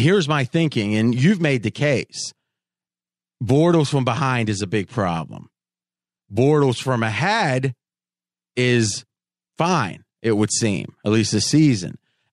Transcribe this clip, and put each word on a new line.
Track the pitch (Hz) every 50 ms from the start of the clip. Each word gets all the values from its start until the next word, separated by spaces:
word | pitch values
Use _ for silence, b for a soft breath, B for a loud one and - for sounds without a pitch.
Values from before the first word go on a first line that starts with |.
| 117
here's | 160 196 208 160
my | 135 156 143 131
thinking, | - - 165 165 151 - 123 101 104 107
and | 110 113 120 117
you've | 123 131 180 220 175
made | 165 147 139 123 95
the | 110
case. | - - 143 147 139 104 - - - - - - - _ _ _ _ _ _ _ _ _ _ _ _ _ _ _ _ _ _ _ _ -
Bortles | 120 95 131 147 165 175 170 165 143 -
from | - 139 127
behind | 127 117 123 139 131 127 120 113 107
is | 104 95
a | 104
big | 90 95 107 92 -
problem. | - 110 98 90 85 82 78 - - - - - _ _ _ _ _ _ _ _ _ _ _ _ _ _ _ -
Bortles | 101 107 127 143 151 151 143 135 120 -
from | - 135 127 113 113
ahead | 110 104 101 151 196 214 226 202 151 127 131 127 135 123 - _ _ _ _ _ _ _ _ _ _ _ _ _ _ _
is | 123 127 123 123 120 113 104 - - - _ _ _ _ _ _ _ _ _ _
fine, | - 156 175 185 156 110 90 - - _ _ _ _
it | - 117 110
would | 104 107 98
seem, | - - 113 107 98 71 - - - _ -
at | 104 107
least | 113 107 -
this | - 107 -
season. | - - 151 156 147 120 95 87 - - - _ _ _ _ _ _